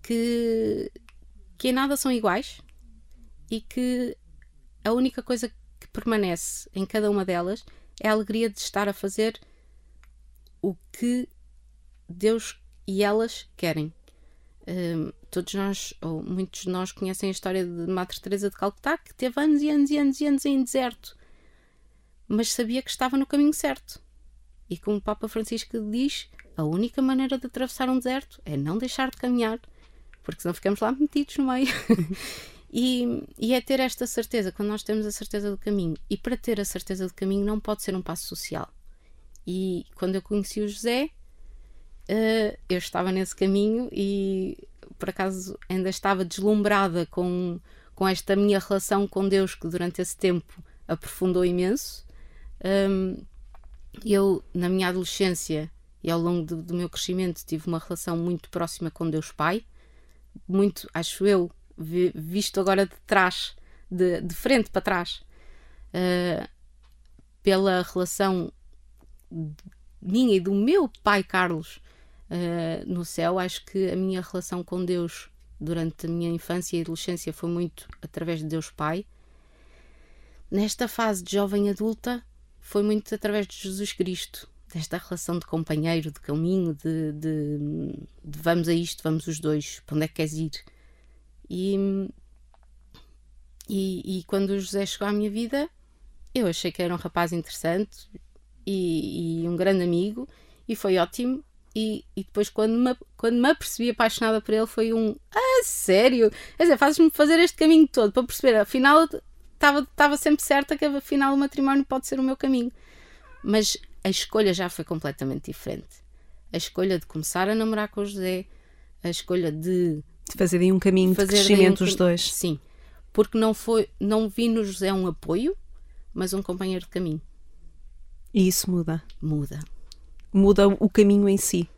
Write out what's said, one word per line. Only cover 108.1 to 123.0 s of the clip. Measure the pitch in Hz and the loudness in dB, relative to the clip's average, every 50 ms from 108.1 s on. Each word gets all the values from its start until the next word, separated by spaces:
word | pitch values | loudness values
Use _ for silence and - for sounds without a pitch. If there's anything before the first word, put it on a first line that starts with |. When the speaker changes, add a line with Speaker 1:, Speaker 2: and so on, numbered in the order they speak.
Speaker 1:
para | - 262 | 4 2
perceber, | 247 - - - - 262 226 | 0 0 -4 2 4 6 6
afinal, | 214 - - - 262 262 277 294 320 330 302 - - _ - - - - - - - | 6 4 4 2 4 6 8 8 8 6 4 0 -10 _ -14 -20 -20 -20 -20 -4 2
tava, | - 285 285 294 269 - - | 4 4 4 4 -2 -2 4
tava | - 294 285 294 | 4 6 6 6
sempre | 285 - 311 302 - - | 2 4 2 2 2 4
certa | - 285 277 277 - 311 | 2 2 2 4 2 -2
que | 285 311 | 0 0
afinal | 294 277 277 - - 294 277 277 277 | 0 0 -2 -2 0 2 2 4 4
o | 277 | 4
matrimónio | 277 277 277 - - 269 269 269 277 269 | 2 0 0 0 0 2 4 4 2 2
pode | - 254 269 - - | 2 -2 -4 -2 -4
ser | 269 269 | -2 -2
o | |
meu | 262 262 262 | 0 -2 -2
caminho. | - - 269 269 247 233 254 - - - - - - - - - - - - - - - | 0 0 0 2 2 0 -2 -6 -12 -20 -20 -20 -20 -20 -20 -20 -20 -20 -20 -20 -8 -2
Mas | - 208 220 208 - - - - - - - | 2 2 4 4 2 -2 -4 -10 -18 -20 -6
a | - 190 | -4 -2
escolha | 190 - - - - 220 220 196 | -2 -2 -4 -2 2 2 4 4
já | 180 185 185 175 | 2 0 -2 -4
foi | - - 156 | -6 -8 -6
completamente | - 175 156 - 143 143 - 135 135 131 139 - - | -6 -6 -4 -4 -6 -6 -4 -6 -6 -6 -6 -8 -10
diferente. | 127 - - - - - - - - - - - - - - - - - - - | -12 -10 -8 -10 -10 -10 -12 -16 -20 -20 -20 -20 -20 -20 -20 -20 -20 -20 -14 -8
A | - | -6
escolha | 170 - - - - 185 196 185 170 | -6 -6 -4 -2 -2 0 0 0 -2
de | - | -2
começar | - - 160 156 - - 175 185 196 | -6 -8 -6 -6 -4 -2 0 0 2
a | 214 | 2
namorar | 220 220 220 220 214 208 208 | 0 0 0 0 -2 -4 -4
com | - 208 | -4 -6
o | 202 | -6
José, | 202 202 196 185 185 185 185 190 - - - _ _ - - - - - - | -6 -6 -4 -4 -2 -2 -4 -6 -10 -18 -20 _ _ -20 -20 -20 -20 -20 -8
a | - 175 | -6 -4
escolha | 170 - - - 180 180 170 156 | -4 -4 -4 -2 0 0 0 0
de | 151 156 160 180 185 180 180 170 156 151 - - - - - - | -2 -2 -2 0 2 2 2 2 0 -2 -8 -14 -20 -16 -14 -12
Speaker 2:
De | - | 0
fazerem | - 185 175 180 175 175 185 | 2 2 4 4 6 6 6
um | 190 185 | 6 6
caminho | - 196 185 185 185 185 | 6 6 6 6 6 6
de | 185 | 6
Speaker 1:
fazer | 190 196 190 | 4 4 4
daí | 202 202 | 6 6
um | 196 | 8
Speaker 2:
crescimento | 202 208 196 185 185 190 - 185 | 8 8 10 10 8 8 6 4
os | 180 | 2
Speaker 1:
cam-, | 185 - 180 | 4 4 4
Speaker 2:
dois. | 175 170 175 - - | 4 4 2 0 -2
Speaker 1:
sim. | - - - 175 151 - - - - - - - - - | -2 -2 -2 -2 -2 -4 -8 -20 -20 -20 -20 -20 -20 -20